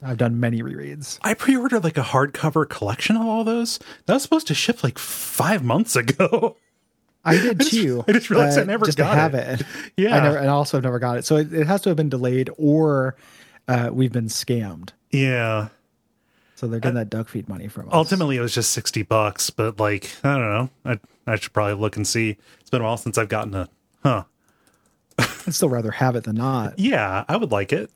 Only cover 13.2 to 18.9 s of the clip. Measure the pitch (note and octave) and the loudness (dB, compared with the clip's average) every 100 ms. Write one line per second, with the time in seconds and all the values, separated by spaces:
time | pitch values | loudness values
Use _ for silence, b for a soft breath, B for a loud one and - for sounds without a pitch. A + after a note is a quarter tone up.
13.2 | B B B B - B2 A#2+ A#2+ C3 A#2 | B B B B -2 0 0 0 0 0
14.2 | A2 - - A#2+ G#2 D#2+ F2+ - _ C#3 | -4 -4 -4 -4 -4 -10 -16 -20 _ 0
15.2 | C3+ B2 A2+ A2 G#2+ - _ _ _ _ | 2 0 0 -2 -4 -10 _ _ _ _
16.2 | _ _ _ - A#2 A2+ B2+ A#2+ G#2+ A2+ | _ _ _ -10 -6 -2 -2 -2 -4 -6
17.2 | A2+ A2 F#2 F#2+ G2+ - F#2 E3+ D#3+ F#3+ | -6 -8 -10 -12 -12 -14 0 2 2 0
18.2 | D3+ B2+ A#2+ B2 A2 - - | 0 0 0 -2 -2 -4 -4